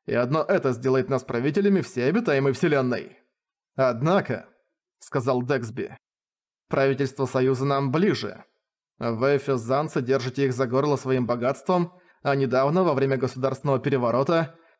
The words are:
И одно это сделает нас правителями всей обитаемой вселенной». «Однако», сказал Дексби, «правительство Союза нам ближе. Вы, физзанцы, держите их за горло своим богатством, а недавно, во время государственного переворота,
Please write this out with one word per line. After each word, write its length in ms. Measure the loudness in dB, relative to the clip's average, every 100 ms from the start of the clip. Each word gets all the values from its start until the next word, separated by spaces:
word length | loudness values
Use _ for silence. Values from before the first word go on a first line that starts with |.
| -4
И 80 |
одно 300 | -2 0 0
это 300 | 0 0 0
сделает 360 | -2 0 0 0
нас 140 | -2
правителями 580 | -2 -2 0 0 2 2
всей 260 | 0 -2 0
обитаемой 460 | 0 2 2 2
вселенной». 640 | 2 2 2 2 -2 -6 -18 _ _ _ _ _ -2
«Однако», 720 | 0 2 2 2 0 -4 -8 _ _ _ _ _
сказал 440 | -8 -4 0 0
Дексби, 540 | 0 -2 -4 -8 -10 -12 _ _ _ _ _ _ -4
«правительство 560 | 0 2 2 -2 -2 -2
Союза 400 | 0 2 2 0
нам 260 | 0 0
ближе. 540 | 2 2 0 -4 -12 -18 _ _ _ _ -8
Вы, 380 | -4 0 2 2
физзанцы, 640 | 0 -2 0 -2 -2 -2
держите 440 | 0 0 -2 -2 0
их 80 |
за 140 | 0 0
горло 280 | 0 0 0
своим 300 | 0 0 0
богатством, 680 | -2 -2 -2 0 0 0 -6 _ _
а 140 | -2 0
недавно, 480 | 0 2 2 2
во 100 | 2
время 240 | 2 0 0
государственного 600 | -2 -2 -4 -2 -2 -2
переворота, 760 | 0 0 2 0 2 0 0 -6 _ _